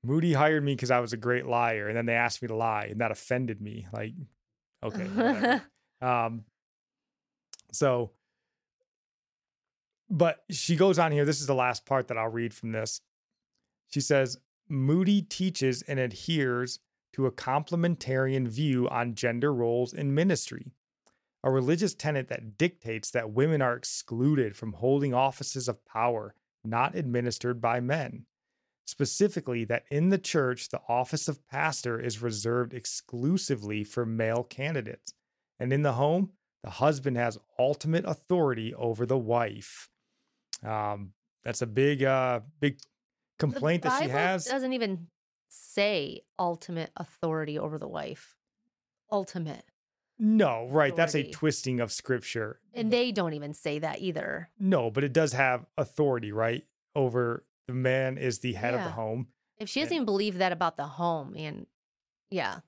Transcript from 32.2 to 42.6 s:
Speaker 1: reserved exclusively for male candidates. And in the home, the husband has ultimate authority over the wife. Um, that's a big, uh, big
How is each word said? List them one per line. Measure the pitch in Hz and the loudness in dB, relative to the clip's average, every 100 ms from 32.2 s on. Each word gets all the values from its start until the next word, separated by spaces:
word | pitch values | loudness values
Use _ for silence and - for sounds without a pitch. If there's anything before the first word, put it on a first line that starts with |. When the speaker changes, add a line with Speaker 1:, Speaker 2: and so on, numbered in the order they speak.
Speaker 1:
reserved | 120 107 110 120 120 | -4 -2 -2 0 -2
exclusively | 127 - - - 120 135 185 - 123 104 104 | -6 -8 -10 -10 -2 0 0 0 -4 -4 -6
for | 104 - 117 | -4 -4 -2
male | 113 113 117 | 0 0 0
candidates. | 123 - 143 151 110 - - _ _ _ _ _ | -4 -6 -4 -4 -6 -12 -18 _ _ _ _ _
And | 123 | 0
in | 139 | 2
the | 147 | 2
home, | 117 143 175 196 _ _ _ | 2 2 2 0 _ _ _
the | - | -14
husband | - 147 143 135 120 | 2 2 2 -2 0
has | 120 117 _ - | -2 -4 _ 0
ultimate | 127 147 151 160 - | 0 2 0 0 0
authority | 160 _ 180 147 117 113 - | -6 _ 2 2 0 -6 -4
over | 120 110 123 | -4 -2 0
the | 131 | 0
wife. | 110 117 113 104 - - - _ _ _ _ _ _ - | 2 0 0 -6 -12 -12 -14 _ _ _ _ _ _ -10
Um, | 110 107 104 101 98 _ _ _ | -6 -4 -2 -4 -10 _ _ _
that's | 120 117 | -8 -4
a | 117 | -2
big, | 107 139 143 | 2 2 4
uh, | 135 135 127 120 117 | 2 4 2 0 -6
big | _ | _